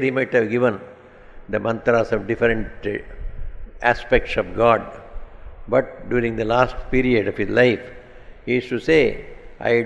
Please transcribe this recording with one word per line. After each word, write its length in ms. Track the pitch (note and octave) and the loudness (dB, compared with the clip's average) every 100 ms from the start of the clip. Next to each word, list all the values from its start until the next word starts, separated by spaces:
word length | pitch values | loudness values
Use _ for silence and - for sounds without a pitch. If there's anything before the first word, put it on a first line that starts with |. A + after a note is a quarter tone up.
| C3 | 4
he 40 | C3 | 0
might 160 | B2+ | 2
have 160 | B2+ A2 | 2 2
given 300 | A#2+ B2 G2 - - - - - - - | 2 2 0 -8 -20 -20 -20 -20 -18 -6
the 60 | G2+ | -4
mantras 520 | G#2 A2+ B2 A#2 A2 G#2+ | -2 -2 2 2 2 0
of 100 | G2 | -2
different, 560 | A2+ A#2 A2 G#2+ - G#2 | 0 2 2 -4 -6 -6
uh, 60 | G#2 - - - - - - - - A#2+ | -6 -8 -10 -8 -6 -8 -8 -12 -2 0
aspects 440 | A#2 - B2 - - | 0 2 2 2 -4
of 140 | F#2 F#2 | -2 2
God, 260 | A#2 A2+ - - - - - - - - - | 4 4 0 -14 -12 -12 -12 -16 -18 -16 -2
but 420 | B2 B2+ - - | 0 0 -4 -4
during 260 | A#2+ A#2 A2+ | -2 0 -2
the 100 | G#2+ | 0
last 300 | A#2+ B2 - - | 2 2 -2 -2
period 360 | B2+ B2+ A#2 G2 | 2 4 2 2
of 100 | - | -2
his 120 | G2+ | 0
life, 360 | G#2+ B2 G#2 - - - - - - - | 4 4 4 -4 -18 -20 -20 -20 -10 -2
he 100 | B2 | -2
used 140 | - | -2
to 100 | A#2 | -4
say, 220 | - A#2+ A#2+ - - - - - | 2 4 4 0 -10 -16 -18 -4
"I 220 | - A#2 | 0 2